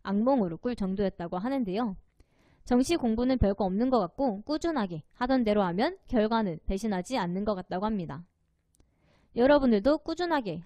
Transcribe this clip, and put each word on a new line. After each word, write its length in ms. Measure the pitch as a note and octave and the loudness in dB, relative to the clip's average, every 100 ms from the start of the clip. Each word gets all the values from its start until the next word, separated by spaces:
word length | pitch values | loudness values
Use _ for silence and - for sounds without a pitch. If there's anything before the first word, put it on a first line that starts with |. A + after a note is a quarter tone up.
악몽으로 560 | - G3+ A#3 C4+ F#3 D#3+ | -4 0 2 2 0 -2
꿀 180 | B3 A#3+ | -6 -4
정도였다고 600 | F#3+ F#3+ G3 - E3+ F3+ | -4 -2 -2 -4 -8 -6
하는데요. 580 | A3 C#4 G#3+ F#3 A#3+ F#3 - _ _ _ _ _ - | -4 -2 -2 -2 -4 -6 -16 _ _ _ _ _ 0
정시 300 | B3 C4+ E4+ | 2 2 0
공부는 420 | A#3+ A3 B3 C4 | 0 0 0 2
별거 260 | G3+ G#3 | 2 0
없는 240 | G3 F#3+ B3+ | -2 0 2
것 100 | B3+ | 2
같고 440 | F3 - C4+ G3 | 0 -2 -4 -4
꾸준하게 600 | G#3+ D4+ E4+ D#4 G3 E3 - | -4 -4 -2 -2 -4 -6 -12
하던 280 | - B3 C4 | -6 0 0
대로 200 | A3 G#3 | 2 2
하면 340 | F#3 F3 C#4 F#4+ - | 2 0 -2 -4 -2
결과는 540 | B3 G#3+ A3+ G#3 D#3+ - | 0 2 2 -2 -4 -4
배신하지 500 | G3 A3 F#3 F3+ B3+ | -4 -2 -4 -4 -4
않는 300 | F3 F3+ G#3 | -2 -2 -2
것 80 | |
같다고 320 | F#3+ F3+ F3+ G#3 | -4 -4 -4 -2
합니다. 400 | A3 D#3+ C#3+ F3 _ _ _ _ _ _ _ _ _ _ | -4 -6 -10 -16 _ _ _ _ _ _ _ _ _ _
여러분들도 640 | - B3+ D4 C4+ G#3+ A3 D4+ | 2 6 6 6 4 4 0
꾸준하게 600 | - D#4+ F4 D#4 G#3 D#3+ | -2 -4 -2 -2 -2 -8